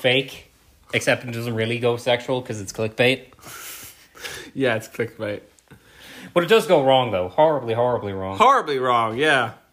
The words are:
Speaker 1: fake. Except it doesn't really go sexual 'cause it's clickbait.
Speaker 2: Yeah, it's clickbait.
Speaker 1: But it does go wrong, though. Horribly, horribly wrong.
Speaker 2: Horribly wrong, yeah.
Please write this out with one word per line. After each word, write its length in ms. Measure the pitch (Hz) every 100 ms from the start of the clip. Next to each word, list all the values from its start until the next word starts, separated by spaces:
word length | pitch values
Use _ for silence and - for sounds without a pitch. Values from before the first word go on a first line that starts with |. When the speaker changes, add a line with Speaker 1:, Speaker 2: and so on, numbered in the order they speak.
Speaker 1:
fake. 500 | 127 131 139 - - _ _ _ -
Except 300 | 117 - 120
it 80 | 123
doesn't 220 | 117 120
really 240 | 113 113 120
go 180 | 120 117
sexual 440 | 131 120 - 127
'cause 180 | 123 110
it's 120 | 98
clickbait. 540 | - 110 - 123 131 - - - - - - - - _ - - - -
Speaker 2:
Yeah, 200 | 139 131 110
it's 120 | -
clickbait. 520 | - 113 - 107 104 - _ _ - _ - - - -
Speaker 1:
But 80 | 175
it 40 | 175
does 180 | 220 220
go 160 | 170
wrong, 280 | 135 131 123
though. 160 | 95 90
Horribly, 460 | - 160 147 117
horribly 380 | 113 123 117 101
wrong. 240 | 95 95 95
Speaker 2:
Horribly 400 | 240 262 160 135
wrong, 380 | 127 120 113 113
yeah. 360 | 151 139 113 - _